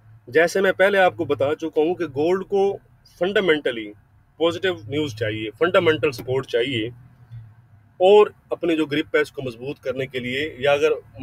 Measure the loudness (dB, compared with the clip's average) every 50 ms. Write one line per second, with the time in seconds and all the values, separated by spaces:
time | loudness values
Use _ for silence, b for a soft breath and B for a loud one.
0 | b b b b _ -2 2 2 2 2 2 2 2 2 2 4 4 4 4 4
1 | 4 4 2 0 -2 -2 -2 0 0 -2 -2 -2 -4 -4 0 0 0 0 0 -2
2 | -6 -6 -4 -2 0 0 0 -2 -2 -2 0 0 0 0 -2 -4 _ _ _ _
3 | _ _ _ -4 -2 0 0 0 2 2 2 2 0 -4 -4 -6 -8 -10 -12 _
4 | _ _ _ _ _ _ _ 0 0 0 0 0 -4 -4 -4 -6 -8 -6 -4 -4
5 | -4 -4 -4 -6 -6 -4 -4 -6 -8 -8 -4 -2 0 2 2 4 4 4 2 2
6 | 0 -4 -4 -4 -6 -4 -4 -4 -4 -2 -2 -2 -2 -2 -2 -4 -4 -6 -8 -14
7 | -20 -20 _ _ -20 -20 -20 -20 -20 -20 -20 _ _ _ _ -20 _ _ _ 2
8 | 4 6 8 8 6 4 2 _ _ -10 -8 -6 -2 -2 -2 -2 -2 -2 -2 -4
9 | -4 -2 0 -2 -2 -2 -6 -12 -10 -10 -10 -10 -10 -12 -12 -10 -8 -8 -6 -6
10 | -6 -8 -8 -8 -8 -6 -6 -6 -6 -8 -8 -4 0 0 2 2 2 0 0 -2
11 | -6 -14 -16 -12